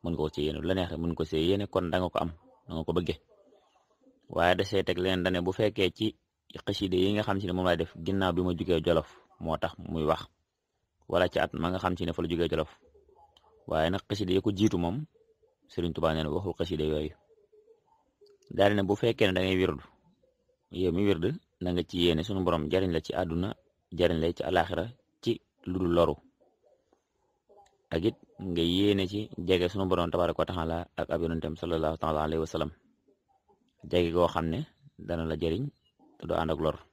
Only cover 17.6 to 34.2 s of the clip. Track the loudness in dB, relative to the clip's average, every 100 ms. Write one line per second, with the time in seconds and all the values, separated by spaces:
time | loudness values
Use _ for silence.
17.6 | _ _ _ _ _ _ -20 _ _ 4
18.6 | 4 4 2 2 2 2 2 2 2 2
19.6 | 2 0 -8 _ _ _ _ _ _ _
20.6 | _ -2 0 2 2 2 0 -4 _ _
21.6 | -4 -2 -2 2 4 4 0 -2 0 0
22.6 | 2 0 2 -2 -2 -4 -2 -2 -4 -6
23.6 | _ _ _ 2 2 4 0 -2 0 2
24.6 | 2 0 -4 -8 _ _ -4 -4 _ _
25.6 | -6 -2 2 4 4 2 _ _ _ _
26.6 | _ _ _ _ _ _ _ _ _ -20
27.6 | _ _ _ -2 0 -2 _ -12 -4 0
28.6 | 2 4 4 4 0 -4 -8 -8 2 2
29.6 | 2 0 0 2 2 2 0 0 -2 -2
30.6 | -2 -4 -6 -8 -4 -2 0 -2 -4 -6
31.6 | -4 0 0 -2 -2 0 0 -2 -2 -4
32.6 | -6 -8 _ _ _ _ _ _ _ _
33.6 | _ _ -2 0 2 4